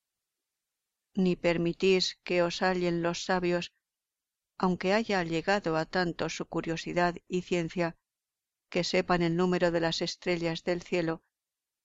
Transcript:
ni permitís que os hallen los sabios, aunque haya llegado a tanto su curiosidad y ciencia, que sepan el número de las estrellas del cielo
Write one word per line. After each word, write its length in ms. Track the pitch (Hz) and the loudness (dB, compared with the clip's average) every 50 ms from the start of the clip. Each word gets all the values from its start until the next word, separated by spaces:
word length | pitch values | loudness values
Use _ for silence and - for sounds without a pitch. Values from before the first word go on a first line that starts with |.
| _ _ _ _ _ _ _ _ _ _ _ _ _ _ _ _ _ _ _ _ _ _ - | _ _ _ _ _ _ _ _ _ _ _ _ _ _ _ _ _ _ _ _ _ _ -2
ni 220 | 190 185 180 175 | 0 2 2 0
permitís 840 | - - 170 165 165 170 170 170 - 190 190 185 185 180 - - _ | 0 0 0 0 2 0 -2 -2 0 2 4 4 4 2 -2 -6 _
que 200 | _ - 180 175 | _ -2 0 2
os 180 | 170 170 - - | 2 0 0 0
hallen 420 | 190 185 185 180 180 175 170 170 | 0 0 0 0 0 0 0 0
los 220 | 170 170 175 - - | -2 -2 -2 -4 -2
sabios, 480 | - 185 180 175 175 175 175 180 - _ _ _ _ _ _ _ _ _ _ _ _ _ _ _ _ _ - | 0 0 0 2 0 0 0 -2 -6 _ _ _ _ _ _ _ _ _ _ _ _ _ _ _ _ _ -2
aunque 340 | 190 185 175 - - 185 | 0 0 0 0 2 2
haya 300 | 202 226 226 - 202 185 | 2 2 2 0 0 0
llegado 560 | 170 165 165 160 - 196 202 208 - 165 160 160 | 0 0 -2 -2 2 2 0 2 2 0 0 0
a 80 | 160 | -2
tanto 420 | - - 185 180 170 160 - 160 160 | 0 0 0 0 0 0 -2 -4 -4
su 180 | - - 165 | -4 -6 -8
curiosidad 680 | _ - 165 160 165 165 165 - 160 160 175 175 175 170 - _ _ | _ -4 -4 -2 -2 -4 -4 -6 -2 0 2 2 2 0 -4 _ _
y 140 | 190 180 | -4 -4
ciencia, 540 | - - 185 175 165 160 - 180 170 165 - _ _ _ _ _ _ _ _ _ _ _ _ _ _ _ | -2 0 0 0 0 -2 -2 -2 -2 -2 -4 _ _ _ _ _ _ _ _ _ _ _ _ _ _ _
que 160 | - 180 170 | -2 -2 -2
sepan 380 | - - 185 180 - 180 175 | 2 0 0 2 2 0 2
el 140 | 170 165 165 | 2 2 2
número 340 | 175 185 180 180 175 180 170 | 2 2 2 2 2 2 2
de 100 | 170 170 | 2 2
las 220 | 165 165 160 - | 0 0 -2 -2
estrellas 640 | 175 160 - _ - 180 175 165 170 165 165 - - | -4 -6 -6 _ -4 -2 -2 0 -2 -4 -4 -4 -2
del 180 | 185 175 175 | -4 -4 -4
cielo 400 | - - 185 175 165 160 160 - _ _ _ _ _ _ _ _ _ _ _ _ | -4 -2 -2 0 0 -2 -4 -6 _ _ _ _ _ _ _ _ _ _ _ _